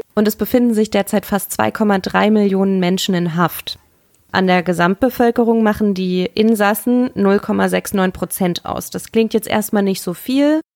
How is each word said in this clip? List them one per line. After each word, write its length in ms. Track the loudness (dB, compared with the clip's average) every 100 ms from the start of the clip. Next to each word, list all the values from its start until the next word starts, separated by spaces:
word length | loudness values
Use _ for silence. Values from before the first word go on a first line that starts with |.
| 0
und 140 | -2 -2
es 80 | -2
befinden 400 | 0 2 2 2
sich 160 | 0
derzeit 340 | 0 0 -2 -2
fast 260 | -4 -4
zwei 200 | -2 -2
Komma 260 | 0 0 0
drei 320 | 0 0 4
Millionen 500 | 4 2 2 2 2
Menschen 360 | 0 0 0 0
in 200 | 0 0
Haft. 440 | -2 -2 -14 -16 _ _ _ _ _
An 140 | 0 2
der 160 | 2
Gesamtbevölkerung 960 | 0 0 0 2 0 2 2 2 2 2
machen 320 | 2 0 0
die 320 | 0 -2 -2 -2
Insassen 840 | 2 2 4 2 0 0 0 0 0
null 240 | 2 2
Komma 280 | 0 -2 0
sechsundneunzig 500 | -2 -2 -2 -2 -2
Prozent 480 | -8 -2 -2 -2 -6
aus. 240 | -8 -8
Das 220 | -12 -4
klingt 220 | 0 0
jetzt 140 | -2 -2
erstmal 360 | -4 -2 0
nicht 180 | 0 -2
so 120 | -6
viel, 480 | -8 -2 0 2 0 -4